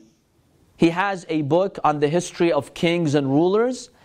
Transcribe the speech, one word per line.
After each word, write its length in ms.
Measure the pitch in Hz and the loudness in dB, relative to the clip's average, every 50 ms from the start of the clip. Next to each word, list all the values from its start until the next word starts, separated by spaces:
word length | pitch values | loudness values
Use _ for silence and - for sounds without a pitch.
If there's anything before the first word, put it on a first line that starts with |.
| - _ _ _ _ _ _ _ _ _ _ _ _ _ _ | -20 _ _ _ _ _ _ _ _ _ _ _ _ _ _
He 120 | - 165 170 | 0 0 2
has 360 | 165 180 196 202 196 175 - - | 2 0 -2 -4 -4 -8 -6 -4
a 120 | 160 156 151 | -4 -4 -2
book 340 | 135 156 175 196 190 - - - | 0 0 0 0 0 -4 -2 -2
on 160 | 151 151 147 | -2 0 2
the 80 | 147 | 0
history 440 | 143 160 180 180 - - - 175 170 | 0 0 -2 -4 -4 -2 0 0 2
of 220 | 156 143 - - - | 2 0 -4 -6 -6
kings 400 | - 180 165 170 175 170 143 135 | -2 -2 0 0 0 0 0 0
and 140 | 151 139 | 0 0
rulers, 600 | 131 135 147 170 180 196 214 233 262 254 - - - _ _ | 2 2 2 2 2 2 0 0 -2 -4 -8 -14 -20 _ _